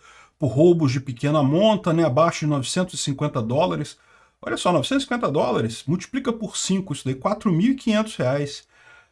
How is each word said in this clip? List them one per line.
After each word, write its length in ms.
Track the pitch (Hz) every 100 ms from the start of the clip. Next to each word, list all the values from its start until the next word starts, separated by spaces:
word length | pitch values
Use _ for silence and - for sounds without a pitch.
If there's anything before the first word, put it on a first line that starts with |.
| - - - -
por 120 | 139
roubos 420 | 123 175 170 143
de 80 | 131
pequena 460 | 127 120 143 156
monta, 480 | 135 160 220 208 180
né, 120 | 160
abaixo 360 | 160 131 165 -
de 80 | 151
novecentos 460 | 143 123 - -
e 40 | 139
cinquenta 420 | - 139 147 139
dólares. 560 | 113 135 180 160 147 - _ _ _ _
Olha 140 | - 311
só, 160 | -
novecentos 320 | 147 - 277
e 20 | -
cinquenta 240 | 240 -
dólares, 540 | 147 - 107 113 - -
multiplica 460 | 180 - 269 262
por 240 | 226 214 -
cinco 360 | - 190 185
isso 120 | 147
daí, 100 | 131
quatro 380 | 131 190 214 220
mil 180 | 160 226
e 60 | 269
quinhentos 400 | - 214 220 -
reais. 500 | 127 143 143 - - _ - - _